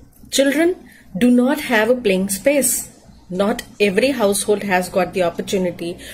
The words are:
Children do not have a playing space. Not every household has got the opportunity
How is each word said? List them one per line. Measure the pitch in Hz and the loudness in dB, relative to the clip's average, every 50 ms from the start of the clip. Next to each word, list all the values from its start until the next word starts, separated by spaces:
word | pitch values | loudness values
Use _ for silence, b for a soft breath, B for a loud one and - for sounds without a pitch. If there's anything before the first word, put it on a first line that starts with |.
| - - - - - - | -20 -20 -20 -20 -14 -4
Children | - - 277 277 262 294 330 349 370 - B B B B B B B 185 | 0 2 2 2 2 2 2 0 0 -2 B B B B B B B 2
do | 240 247 | 2 4
not | 247 247 247 262 302 294 | 4 4 4 2 0 -2
have | - - 247 214 220 226 | -2 -2 0 2 2 2
a | 254 | 2
playing | 247 247 208 185 185 190 202 | 0 2 0 0 0 0 -2
space. | 196 - - 277 294 285 247 - - - - - - - - - - - - - | -4 -2 0 2 2 2 2 0 -2 -4 -6 -10 -16 -20 -20 -20 -20 -20 -14 -8
Not | 180 180 196 208 247 - - - - - | -4 -2 0 0 -2 -4 -6 -10 -4 0
every | 208 202 185 208 240 269 | 0 0 2 2 0 0
household | 285 240 214 202 202 - - - 208 202 202 | 0 2 0 0 0 0 0 0 -2 -2 0
has | 202 185 180 180 180 | 0 0 0 0 0
got | - 196 180 175 - | -2 -2 -2 -2 -2
the | 196 180 | -2 -2
opportunity | 170 - - 190 - 208 190 185 180 170 - 175 170 180 B B B | -2 -2 -4 -6 -4 -2 -2 -2 -2 -4 -6 -8 -10 -10 B B B